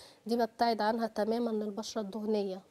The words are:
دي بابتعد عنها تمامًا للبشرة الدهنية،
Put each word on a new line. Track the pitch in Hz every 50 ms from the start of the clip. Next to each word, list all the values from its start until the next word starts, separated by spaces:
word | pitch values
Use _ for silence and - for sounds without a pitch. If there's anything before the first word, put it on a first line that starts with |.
| - - - - _
دي | 214 233 233
بابتعد | 233 226 - - 240 233 233 214
عنها | 208 214 226 233 226 214
تمامًا | - - 208 220 220 233 240 233
للبشرة | 220 214 214 214 202 202 214 - - 226
الدهنية، | 214 196 190 226 214 214 220 208 196 196 185 190 - -